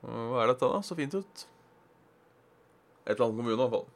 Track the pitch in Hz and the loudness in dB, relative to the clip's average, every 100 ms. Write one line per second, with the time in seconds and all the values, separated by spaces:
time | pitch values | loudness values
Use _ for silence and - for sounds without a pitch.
0 | 123 113 117 123 113 123 127 - 196 170 | -10 -8 -4 2 4 4 4 2 -2 -6
1 | 143 190 190 - - - _ _ _ _ | -4 -4 -8 -16 -20 -20 _ _ _ _
2 | _ _ _ _ _ _ _ _ _ _ | _ _ _ _ _ _ _ _ _ _
3 | - 104 117 110 120 113 131 113 - | -4 0 0 0 -2 0 2 0 -4